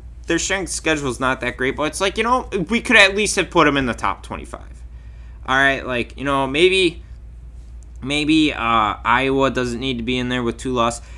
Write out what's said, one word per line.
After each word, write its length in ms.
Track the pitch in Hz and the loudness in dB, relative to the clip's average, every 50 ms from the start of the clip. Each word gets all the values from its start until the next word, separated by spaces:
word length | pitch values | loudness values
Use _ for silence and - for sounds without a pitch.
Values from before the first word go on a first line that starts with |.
| - - - - - | -12 -16 -16 -8 -4
their 120 | - 170 165 | -2 -2 0
strength 320 | - - 190 196 175 151 | 0 -2 -2 -2 -4 -4
schedule 380 | - - - 160 160 147 143 131 | -6 -4 -2 0 0 0 -2 -4
is 100 | 113 107 | -2 0
not 220 | 135 127 131 127 | 0 0 0 -2
that 160 | 123 123 120 | -4 -4 -4
great, 180 | - 127 135 120 | -2 -2 -2 -2
but 80 | 135 147 | -2 -4
it's 180 | 156 - - | -4 -2 -2
like, 160 | 196 202 - | -2 -2 0
you 60 | 226 220 | -2 0
know, 260 | 233 254 254 - - - 202 165 - | 0 0 0 -2 -2 -4 -4 -2 0
we 120 | 226 226 | -2 -2
could 140 | 220 - 226 | 2 6 6
at 200 | 220 196 190 196 | 8 8 6 6
least 200 | 208 208 - - | 2 0 0 0
have 140 | 196 165 - | 0 0 2
put 180 | - 175 151 | 4 4 6
'em 100 | 147 139 | 6 4
in 80 | 139 135 | 2 2
the 80 | 120 107 | 0 0
top 300 | - - 98 90 - - | 0 0 -2 -2 -4 -8
twenty-five. 580 | - 98 - - - - - - - - - - - - - - - - - - - - - - | -10 -10 -10 -10 -12 -14 -14 -16 -16 -18 -16 -16 -16 -16 -18 -18 -18 -18 -16 -16 -16 -16 -10 -4
All 120 | 127 131 | 0 2
right, 280 | 135 139 139 139 123 - | 4 4 4 2 0 -2
like, 320 | 127 123 117 113 - - | -2 -2 -2 -2 -4 -6
you 60 | - 131 | -6 -2
know, 240 | 143 139 135 135 | 0 0 0 0
maybe, 560 | 131 135 151 180 185 190 190 185 160 165 - - - - - - - - - - - - - - - - - - - - - | 0 4 4 4 6 6 4 2 2 0 -4 -12 -16 -18 -18 -18 -18 -18 -18 -18 -16 -16 -16 -16 -16 -16 -18 -16 -16 -14 -10
maybe, 520 | 120 135 147 147 151 151 160 156 151 143 - | -6 -2 -2 0 2 4 4 6 4 4 2
uh, 420 | - 113 117 117 113 107 104 95 - - | 0 0 2 4 4 4 2 0 0 2
Iowa 480 | 113 120 127 135 135 135 135 135 131 | 2 4 4 4 2 2 2 2 2
doesn't 280 | 117 127 123 123 120 113 | 2 0 -2 -2 -2 -4
need 160 | 131 135 127 | -4 -2 -4
to 60 | 117 113 | -2 -2
be 140 | 123 127 | -2 -2
in 120 | 127 123 123 | -2 -2 -2
there 120 | 127 127 | -2 -2
with 160 | 120 117 113 | 0 -2 -2
two 140 | - - 131 | -4 -4 -2
losses. 320 | 127 120 117 117 117 - - - - | 0 2 2 2 0 -4 -10 -14 -16